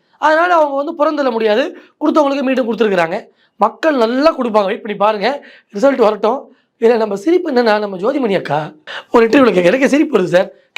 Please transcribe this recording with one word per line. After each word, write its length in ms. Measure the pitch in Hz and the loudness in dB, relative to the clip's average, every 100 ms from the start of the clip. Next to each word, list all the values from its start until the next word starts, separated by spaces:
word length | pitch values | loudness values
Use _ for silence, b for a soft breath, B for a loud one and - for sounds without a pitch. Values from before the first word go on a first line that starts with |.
| b b | b b
அதனால 360 | 302 311 349 | 0 2 2
அவங்க 380 | 339 294 277 285 | 2 0 -2 -6
வந்து 20 | |
புறந்தள்ள 360 | 339 302 294 269 | -2 -2 0 -2
முடியாது. 480 | 226 214 214 302 - B B | -2 0 0 -2 -8 B B
கொடுத்தவங்களுக்கு 420 | 302 285 277 277 | -2 2 0 0
மீண்டும் 300 | 262 262 233 | -2 -2 -2
கொடுத்துருக்குறாங்க. 520 | 214 220 185 165 196 - _ _ - | -2 0 0 -2 -4 -10 _ _ -2
மக்கள் 400 | 208 226 320 277 | -2 0 -2 0
நல்லா 400 | 226 254 302 311 | 0 2 0 0
கொடுப்பாங்க, 280 | 240 214 | 0 2
வெயிட் 180 | 196 226 | 2 0
பண்ணி 160 | 208 190 | -8 -2
பாருங்க, 460 | 202 214 208 285 - B B | -2 0 -2 -4 -10 B B
ரிசல்ட் 220 | 202 269 254 | -2 0 2
வரட்டும். 580 | 208 214 214 269 - b b - | 2 0 -2 -2 -8 b b -2
இதுல 160 | 226 233 | 0 2
நம்ம 200 | 220 196 | 0 -4
சிரிப்பு 360 | 311 349 339 | 0 0 0
என்னன்னா, 260 | 247 233 208 | -2 0 0
நம்ம 180 | 208 185 | -2 -6
ஜோதிமணி 400 | 208 285 233 180 | -4 -2 -2 -2
அக்கா 360 | - 143 156 - - B B | -2 -4 -6 -12 -18 B B
ஒரு 160 | 240 226 | 2 4
இன்டர்வியூல 180 | 277 | 4
கேட்க, 160 | 240 180 | 4 4
எனக்கு 280 | 175 254 269 | 2 2 2
சிரிப்பு 300 | 277 302 220 | 2 2 0
வருது 60 | |
சார். 260 | 180 175 190 - b | 2 0 0 -6 b